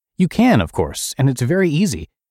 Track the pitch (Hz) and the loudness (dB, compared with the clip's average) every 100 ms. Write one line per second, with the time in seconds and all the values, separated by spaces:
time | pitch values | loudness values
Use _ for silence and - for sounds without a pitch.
0 | _ - 185 - 247 165 80 - 78 - | _ -2 0 2 4 4 0 -2 -4 -6
1 | - - 135 131 123 180 185 147 202 92 | -8 -2 0 0 0 0 0 0 -2 -4
2 | - _ _ | -10 _ _